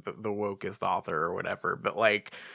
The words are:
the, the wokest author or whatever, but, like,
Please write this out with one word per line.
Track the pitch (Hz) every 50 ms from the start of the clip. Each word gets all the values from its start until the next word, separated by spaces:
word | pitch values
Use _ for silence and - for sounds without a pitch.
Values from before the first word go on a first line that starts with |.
| -
the, | 104 -
the | - 107 110
wokest | 104 104 104 101 98 98 - 98 98 - 95
author | 95 90 92 - - 87
or | 76 82 85 90
whatever, | 92 90 87 98 - - 87 92
but, | - - - - -
like, | 113 110 104 104 - - - - - - -